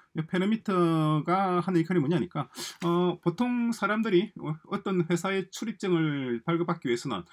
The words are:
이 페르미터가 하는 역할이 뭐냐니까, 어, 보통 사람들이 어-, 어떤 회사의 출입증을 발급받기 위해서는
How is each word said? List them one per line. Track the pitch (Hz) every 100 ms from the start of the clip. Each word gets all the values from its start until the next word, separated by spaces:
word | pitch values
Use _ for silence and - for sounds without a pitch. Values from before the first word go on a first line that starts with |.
| _ 165
이 |
페르미터가 | 156 185 190 220 - 190 170 160 156 151 147 185 196 180
하는 | 175 180
역할이 | 165 180
뭐냐니까, | 135 170 175 156 139 - - - 170
어, | 175 180 175
보통 | - 170 247 247 233
사람들이 | 226 196 214 220 180 220 -
어-, | 147 156 -
어떤 | 202 202 185 170
회사의 | 175 190 190 185
출입증을 | - 226 - 196 170 156 143 131 117
발급받기 | 139 170 170 170 131
위해서는 | 120 139 101 87